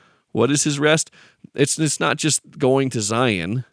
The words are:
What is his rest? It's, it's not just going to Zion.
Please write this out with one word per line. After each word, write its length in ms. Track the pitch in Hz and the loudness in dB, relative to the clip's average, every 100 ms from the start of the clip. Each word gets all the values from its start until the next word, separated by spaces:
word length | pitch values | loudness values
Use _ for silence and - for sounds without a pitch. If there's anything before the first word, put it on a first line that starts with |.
| _ _ _ | _ _ _
What 180 | 113 120 | 0 2
is 140 | 143 | 2
his 160 | 156 143 | 0 0
rest? 320 | 151 156 - - - _ - | 2 2 0 -12 -20 _ -12
It's, 240 | - 139 - | -2 0 0
it's 220 | 156 - | -2 0
not 160 | 165 127 | -2 -2
just 420 | 156 139 - - | -2 -2 -6 -2
going 320 | 135 131 135 | 0 2 0
to 100 | 120 | -2
Zion. 640 | 101 113 127 98 85 123 120 | -2 0 2 0 -2 -6 -8